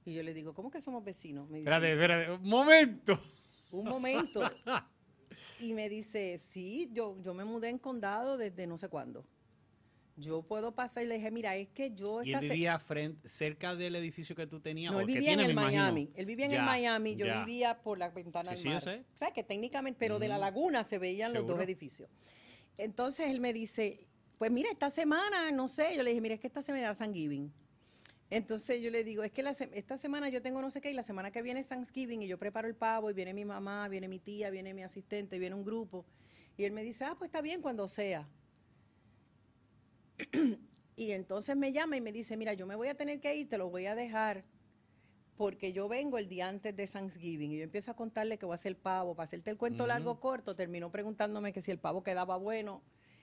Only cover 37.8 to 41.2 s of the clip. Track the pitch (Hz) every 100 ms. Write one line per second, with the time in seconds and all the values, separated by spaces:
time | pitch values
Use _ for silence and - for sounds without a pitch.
37.8 | 196 - 202 165 147 - _ _ _ _
38.8 | _ _ _ _ _ _ _ _ _ _
39.8 | _ _ _ - - 294 277 214 - -
40.8 | _ - 220 190